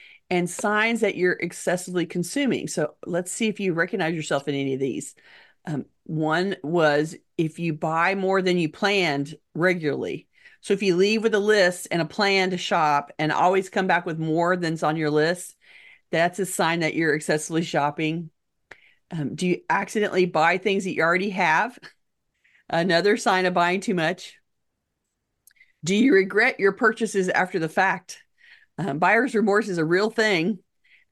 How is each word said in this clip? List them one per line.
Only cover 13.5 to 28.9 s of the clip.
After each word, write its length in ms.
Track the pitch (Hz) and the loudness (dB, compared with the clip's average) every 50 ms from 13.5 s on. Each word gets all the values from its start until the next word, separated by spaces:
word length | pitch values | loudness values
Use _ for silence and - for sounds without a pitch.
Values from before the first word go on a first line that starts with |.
| 196 190 190 - | 4 2 0 -2
come 180 | - 208 190 | -2 -2 0
back 180 | 185 170 175 175 | 2 0 0 0
with 120 | 175 160 160 | -4 -6 -4
more 360 | 160 160 156 170 170 175 185 | -2 0 0 2 2 2 0
than's 260 | 180 170 160 165 151 - | 0 0 -2 -2 0 0
on 120 | 151 156 | 0 0
your 120 | 160 156 147 | 0 0 0
list, 440 | 151 151 151 165 175 175 - - - _ _ - - - - - - _ _ - | 2 2 2 2 0 -4 -6 -18 -20 _ _ -20 -20 -20 -20 -20 -20 _ _ -4
that's 280 | - 160 170 175 175 - | 0 0 0 0 0 -2
a 60 | 185 | -6
sign 340 | 180 - - 175 165 170 170 | -4 -2 0 0 0 0 0
that 120 | 160 156 - | -2 -2 0
you're 180 | 156 165 156 147 | 0 0 0 0
excessively 480 | 156 - - 156 151 - - 165 165 175 | 0 0 -2 -2 -2 -2 -4 -4 -4 -4
shopping. 680 | - - 151 143 147 - - 160 156 160 170 165 156 _ _ _ _ _ _ _ - - _ _ _ _ _ _ - | -2 -2 0 0 0 -2 -2 -4 -4 -4 -4 -8 -10 _ _ _ _ _ _ _ -20 -20 _ _ _ _ _ _ -12
Um, 240 | 175 160 143 110 - | -8 -6 -6 -6 -4
do 120 | - 185 | -2 -2
you 140 | 180 175 - - - | -2 -2 -2 -2 -2
accidentally 560 | 165 196 196 - - 214 208 - - 185 185 | 0 0 -2 -2 -2 -2 -2 0 2 2 0
buy 320 | 175 160 156 160 170 180 | 2 2 2 2 2 2
things 260 | 180 180 214 196 190 180 | 0 0 0 -2 0 -2
that 80 | 185 - | -4 -2
you 80 | 156 160 | 0 0
already 280 | 170 175 180 202 214 | 2 2 0 -2 -2
have? 460 | 185 190 180 156 156 175 214 254 - - - - _ _ _ _ _ _ _ _ _ _ _ _ _ _ _ - | -2 0 0 2 2 2 0 -2 -6 -14 -20 -20 _ _ _ _ _ _ _ _ _ _ _ _ _ _ _ -4
Another 480 | - 165 170 190 165 170 180 202 208 | -2 0 2 2 2 2 4 2 2
sign 280 | - - 233 190 185 185 | 2 2 2 2 2 2
of 80 | 180 180 | 2 2
buying 280 | 175 175 175 180 196 | 2 2 2 0 -2
too 120 | - 240 185 | -2 -2 -2
much. 400 | 175 156 165 175 - - - - _ _ _ _ _ _ _ _ _ _ _ _ _ _ _ _ _ _ _ _ _ _ - _ _ _ _ _ _ - | 0 0 -2 -2 -4 -10 -20 -20 _ _ _ _ _ _ _ _ _ _ _ _ _ _ _ _ _ _ _ _ _ _ -20 _ _ _ _ _ _ -4
Do 120 | 165 190 | -2 2
you 180 | - 240 269 190 | 4 4 6 6
regret 460 | 190 190 190 196 208 240 247 233 - | 4 4 2 0 0 0 0 0 2
your 120 | 190 196 190 | 0 0 2
purchases 540 | - 240 214 220 - 226 - - 196 180 180 | 2 2 0 2 0 -4 -2 0 0 0 0
after 280 | - - 185 180 - 175 | 0 0 0 0 -2 -4
the 100 | 165 156 | -4 -2
fact? 520 | - 202 185 190 160 175 - - - - _ _ _ _ _ - - - _ _ _ | 0 2 2 2 0 -4 -8 -16 -20 -20 _ _ _ _ _ -20 -20 -20 _ _ _
Um, 220 | - 160 - | -8 -6 -4